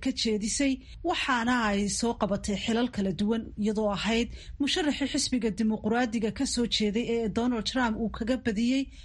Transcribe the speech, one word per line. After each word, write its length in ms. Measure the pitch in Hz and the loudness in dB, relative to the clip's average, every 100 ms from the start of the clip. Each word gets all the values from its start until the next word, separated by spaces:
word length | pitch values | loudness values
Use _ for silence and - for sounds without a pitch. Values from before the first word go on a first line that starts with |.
ka 80 | 262 | -2
jeedisay, 600 | 254 226 214 220 - 277 262 - - | 0 0 0 0 0 0 0 -6 -6
waxaana 520 | 330 359 - 247 226 247 214 | -2 0 0 0 2 2 2
ay 160 | 202 202 | 2 0
soo 240 | 196 233 | 0 -2
qabatay 440 | 233 214 196 208 190 | 0 0 0 -2 -2
xilal 300 | - 226 247 | 0 2 0
kala 200 | - 190 160 | 0 0 0
duwan, 280 | 208 226 214 - | 0 0 -2 -2
iyadoo 320 | 208 214 214 | -2 2 0
ahayd 380 | 196 190 226 233 - - - | 0 0 0 0 -6 -10 -2
musharaxii 480 | 277 370 302 - 269 | 0 2 2 0 0
xisbiga 420 | 294 - 254 226 180 | 0 0 0 0 2
dimuqraadiga 760 | 220 214 214 233 247 226 214 196 | 0 2 2 2 2 0 -2 0
ka 100 | 269 | -2
soo 220 | - 233 | 0 0
jeeday 380 | - 214 202 247 | 0 0 0 0
ee 220 | 233 226 | 0 0
Donald 360 | 202 240 233 208 | 0 0 0 0
Trump 300 | 262 240 220 | 0 0 0
uu 120 | 226 | -2
kaga 280 | - 220 254 | -2 -2 0
badiyey 460 | 240 202 240 262 269 - | 0 0 2 2 -2 -8